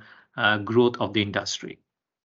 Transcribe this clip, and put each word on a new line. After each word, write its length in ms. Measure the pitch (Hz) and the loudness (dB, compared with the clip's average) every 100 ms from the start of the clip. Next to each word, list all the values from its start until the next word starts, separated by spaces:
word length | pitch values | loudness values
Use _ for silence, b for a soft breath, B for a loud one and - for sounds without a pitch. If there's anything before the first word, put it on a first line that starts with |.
| b b b - | b b b -2
uh, 220 | 107 107 | 0 0
growth 400 | 101 113 120 120 | 2 4 4 2
of 140 | 104 | -2
the 80 | 107 | -2
industry. 580 | 101 98 98 - - - _ _ _ _ _ | -2 -2 -6 -10 -12 -16 _ _ _ _ _